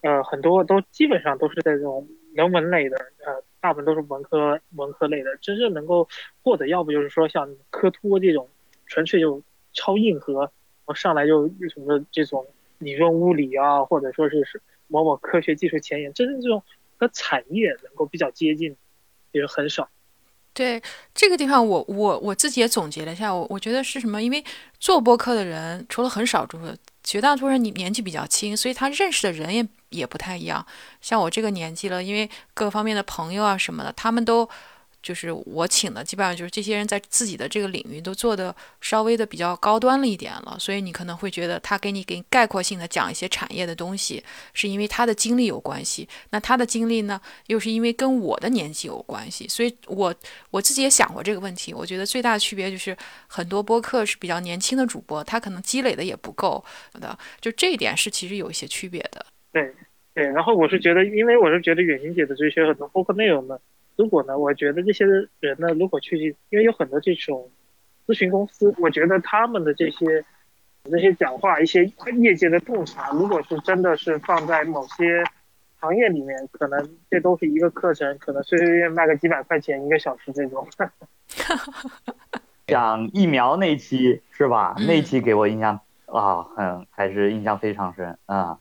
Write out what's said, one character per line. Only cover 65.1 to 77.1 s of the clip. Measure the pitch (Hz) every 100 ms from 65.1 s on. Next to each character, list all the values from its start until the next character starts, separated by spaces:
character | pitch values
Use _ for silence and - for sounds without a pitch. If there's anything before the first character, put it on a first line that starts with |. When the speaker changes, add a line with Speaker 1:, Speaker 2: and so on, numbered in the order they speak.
| 196 208 _
Speaker 1:
人 | 147 151
呢， | 170 160
如 | 185
果 | 151
去， | - 165 156 147 _
因 | 208
为 |
有 | 226
很 | 220 139
多 | 139
这 | 151
种 | 170 - 135 127 _ _ _ _ _ -
咨 |
询 | 226 185
公 | 190 202
司， | _ 202 220
我 | 165
觉 | 151 170
得 | 190
他 | 175 208 233
们 | 220
的 | 156
这 | 143 165
些， | - 160 156 151 _ _ _ _ _
这 | - 165
些 | 190
讲 | 175 170 131
话， | 196 160
一 |
些 | 160 185 185 - - 240
业 | 233
界 | 175 175
的 | 170
洞 | 175 233
察， | 156 - 135
如 | 143 196
果 | 185 143
是 | 160
真 | - 185
的 | 180 156
是 | - 156
放 | 147 175 156
在 | 165
某 | 156 156 131
些 | - 170 170 170 _ _ _ _ _
行 | 160 190
业 | 233
里 | 165
面， | 135 135 135
可 | - 147
能 | 143 147 165 _